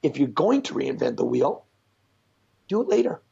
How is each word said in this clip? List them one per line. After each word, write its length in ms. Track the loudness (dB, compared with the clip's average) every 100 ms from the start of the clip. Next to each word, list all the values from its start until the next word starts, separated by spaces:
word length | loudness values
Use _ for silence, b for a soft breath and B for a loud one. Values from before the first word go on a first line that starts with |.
If 160 | -2 0
you're 100 | 0
going 340 | 2 2 2
to 120 | 0
reinvent 420 | -4 -4 -2 -2 0
the 80 |
wheel, 420 | 0 2 0 -2 _ _ _ _ _ _ _ _ _ _ _
do 120 | -2
it 80 | 2
later. 340 | 2 0 -4 _